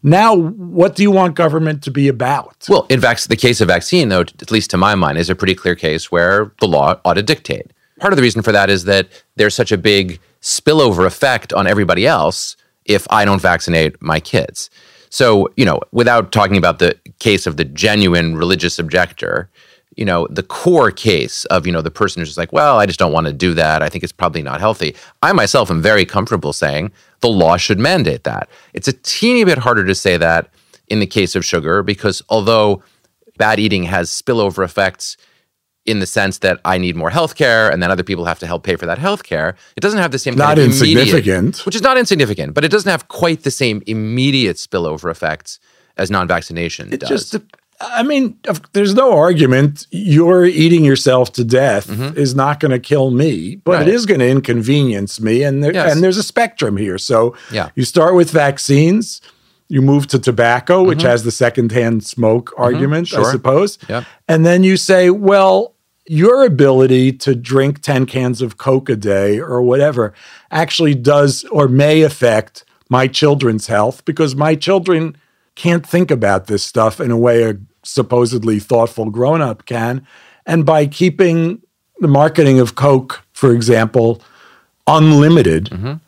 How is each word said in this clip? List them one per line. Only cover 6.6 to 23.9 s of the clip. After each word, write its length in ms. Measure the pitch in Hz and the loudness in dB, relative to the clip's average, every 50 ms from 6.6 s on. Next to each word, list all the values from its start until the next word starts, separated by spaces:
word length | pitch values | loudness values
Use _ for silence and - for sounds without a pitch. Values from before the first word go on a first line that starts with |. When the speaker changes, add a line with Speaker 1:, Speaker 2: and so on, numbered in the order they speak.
| - | -2
Speaker 2:
law 320 | 90 80 73 71 78 - - _ | 0 2 2 2 0 -2 0 _
ought 100 | 90 85 | -2 0
to 80 | 95 101 | 0 0
dictate. 480 | 151 156 - _ - - - - - _ _ _ _ _ _ | -2 -4 -4 _ -10 -10 -10 -10 -18 _ _ _ _ _ _
Part 140 | - 202 196 | -2 0 2
of 40 | |
the 60 | 143 127 | 4 2
reason 180 | 120 101 113 | 2 0 0
for 100 | 98 110 104 | -2 2 2
that 160 | 101 98 95 | 2 2 2
is 160 | 98 92 85 | 0 -2 0
that 220 | 98 98 98 90 _ - - _ _ _ | 0 0 0 0 _ -12 -20 _ _ _
there's 180 | - 107 104 - | 0 0 0 0
such 160 | - 123 - | -2 -2 -2
a 60 | 107 | -2
big 420 | 95 80 107 101 98 92 90 80 - _ _ _ _ | -2 0 0 0 0 0 -4 -8 -14 _ _ _ _
spillover 640 | - - - - _ 147 156 156 143 117 95 82 92 | -8 -8 -8 -2 _ 0 2 2 2 2 0 0 -2
effect 460 | 90 - - 143 135 123 110 - - - | -4 -2 -2 -2 0 0 -2 -6 -6 -4
on 140 | 95 101 | -2 0
everybody 400 | 90 98 104 101 82 87 90 104 | 0 0 0 0 0 0 0 0
else 480 | 147 160 101 76 85 92 - - - - _ _ _ _ _ _ | 0 0 0 -2 -2 -4 -6 -10 -12 -14 _ _ _ _ _ _
if 200 | - 104 95 - - | -2 -2 -2 0 0
I 160 | 104 107 104 | 0 0 2
don't 160 | 101 98 95 | 2 0 2
vaccinate 600 | 98 92 87 85 - - 85 82 78 76 - _ | 2 0 0 0 -2 -2 0 0 0 -2 -4 _
my 180 | 78 78 78 80 | -6 -4 -4 -4
kids. 500 | - - - 104 - - _ - - - _ _ _ _ _ _ _ _ | -4 -2 -4 -4 -4 -4 _ -16 -16 -16 _ _ _ _ _ _ _ _
So, 400 | - - 131 117 110 101 95 - _ | -4 0 2 4 4 2 2 0 _
you 100 | - 127 | 0 0
know, 140 | 92 73 - - _ | 0 0 -2 -6 _
without 400 | - 117 120 123 120 117 98 87 | -2 0 0 2 2 0 0 0
talking 260 | - 110 101 95 101 | 0 0 0 2 0
about 220 | 98 87 87 80 - | 0 0 0 0 0
the 180 | 90 85 - _ _ - _ _ | 0 -2 -2 _ _ -20 _ _
case 280 | - 113 101 90 - | 0 0 0 0 -2
of 100 | 90 78 | -6 -6
the 60 | 76 82 | -6 -8
genuine 720 | 67 71 73 - 107 104 107 98 92 85 87 85 82 82 | -8 -6 -4 -2 0 0 2 2 2 2 0 0 -2 -2
religious 420 | 80 85 87 95 87 - 87 - - | -4 -2 -2 -2 -2 -2 -6 -4 -6
objector, 680 | 85 76 80 90 87 - - - - 50 50 - 92 _ _ _ _ _ _ _ _ _ _ | -8 -2 0 -2 -2 -2 -4 -12 -8 -6 -6 -6 -8 _ _ _ _ _ _ _ _ _ _
you 80 | - 113 | -8 -4
know, 240 | 98 90 85 82 - | -2 -2 -2 -4 -4
the 140 | - - - | -6 -10 -10
core 480 | _ - - - 180 180 160 123 104 | _ -14 -4 0 2 2 4 2 0
case 540 | - - - 110 92 76 60 - - - - | -2 -2 0 0 0 0 -2 -6 -8 -12 -4
of, 200 | - - 90 78 | -2 -2 -2 0
you 60 | 90 | -2
know, 100 | 87 82 | -4 -4
the 80 | 76 80 | -4 -6
person 280 | - - 104 95 - 87 | -4 -4 -4 -4 -4 -8
who's 80 | 82 | -10
just 100 | 73 71 | -10 -8
like, 140 | 85 82 - | -10 -10 -4
"Well, 260 | - 156 151 147 131 110 | 0 0 2 4 4 4
I 60 | 104 | 2
just 140 | 95 82 - | 0 0 0
don't 140 | 95 82 76 | 0 0 0
wanna 180 | 82 80 73 | -2 -2 -4
do 220 | 73 69 90 90 82 | -4 -2 -2 -2 0
that. 280 | 80 80 78 78 76 | 0 0 0 0 0
I 60 | 76 | -2
think 160 | 76 | -4